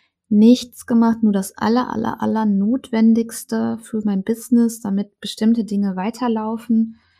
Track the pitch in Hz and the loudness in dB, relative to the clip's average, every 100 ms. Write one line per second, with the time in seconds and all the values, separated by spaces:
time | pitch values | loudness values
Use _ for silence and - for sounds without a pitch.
0 | _ _ _ 208 220 247 - - - 233 | _ _ _ 4 6 6 2 -16 -2 2
1 | 226 226 220 196 190 - 214 240 254 - | 2 2 0 0 -4 -6 -2 0 -2 -4
2 | 226 - 214 214 220 196 202 269 - 226 | -6 -4 -4 -2 0 0 0 -2 -4 2
3 | 226 226 226 - - 226 226 226 - 220 | 4 4 0 -8 -8 -4 -4 -6 -8 -4
4 | 208 196 190 233 - 233 233 226 202 196 | -2 -2 -2 -6 0 2 2 -2 -4 -4
5 | 202 _ 208 - 220 226 208 202 202 185 | -4 _ -14 -2 0 0 0 -2 -2 -4
6 | 196 233 247 220 214 226 - 226 226 - | -6 -4 -4 -4 -4 -8 -2 0 0 -6
7 | _ _ | _ _